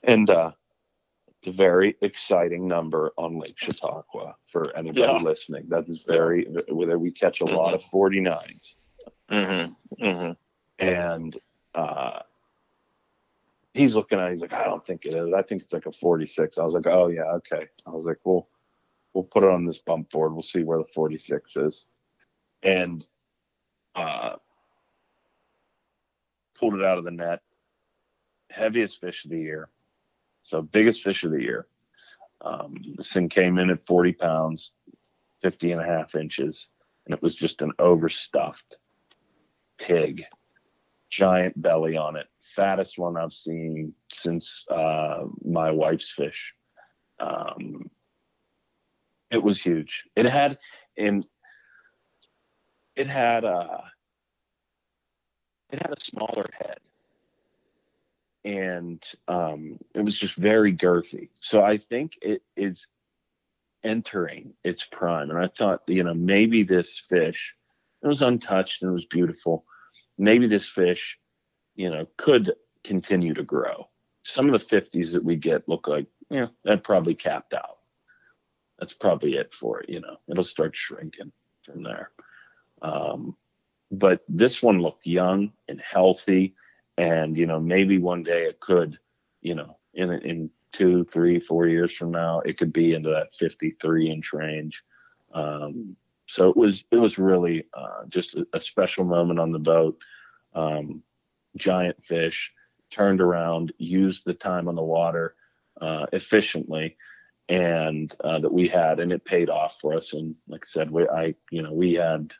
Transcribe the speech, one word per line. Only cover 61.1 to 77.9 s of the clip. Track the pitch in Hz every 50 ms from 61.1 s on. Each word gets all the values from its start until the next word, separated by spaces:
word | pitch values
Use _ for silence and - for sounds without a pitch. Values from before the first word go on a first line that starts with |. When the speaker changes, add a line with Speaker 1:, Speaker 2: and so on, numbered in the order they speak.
| - - - - _ _
Speaker 1:
So | - - - 107 98
I | 104 107
think | 107 - _ 117 123 147 160 - _ -
it | 101 107 - _ _ _
is | - 101 98 90 - - _ _ _ _ _ _ _ _ _ _ _ _ _ _ _ _ _ _ _ -
entering | 110 110 117 107 - - 98 85 76 73 - - - - _ _
its | 87 90 - -
prime. | - - - - 85 85 80 71 73
And | 78 85
I | 90 92
thought, | _ - 117 101 92 - _
you | - 87 95 90
know, | 87 85
maybe | 82 87 92 98 101 110 113 117 113 104
this | 90 92 90 87 - - -
fish, | - _ 92 90 80 76 - - - - - _ _ _ _ _ _ _ _ _ -
it |
was | 147 147 135 143
untouched | 123 123 113 - - 98 95 92 - - - -
and | 92
it | 90
was | 87 87
beautiful. | _ - 87 87 82 85 - - 87 82 80 _ _ - - - _ _ _ _ _ _
Maybe | - 95 104 113 120 123
this | 117 107 101 - -
fish, | - - 92 90 90 - - - - _ _ _ _ _ _ _ _ _ _ _ _
you | - 95 90
know, | 80 76 80 - _
could | - - - 143 120 107 92 - _ _ _ _ _ _
continue | - 104 92 87 - 101 92 87 82 76
to | - -
grow. | - - 71 - - - - - _ _ _ _ _ _ _ _
Some | - - - 131
of | 143 135
the | 107 -
fifties | - - 101 - - - 85 85 80 85
that | 87 80
we | 82 85
get | 78 73 85 80 76 - -
look | 82 80 _
like, | - 76 73 69 - _ _ - _
you | 151 135
know, | 123 113 _ _ _
that | 95 104 98 -
probably | - 107 92 82 85 82
capped | - - 80 76 - - _ -
out. | - - - - _ _ _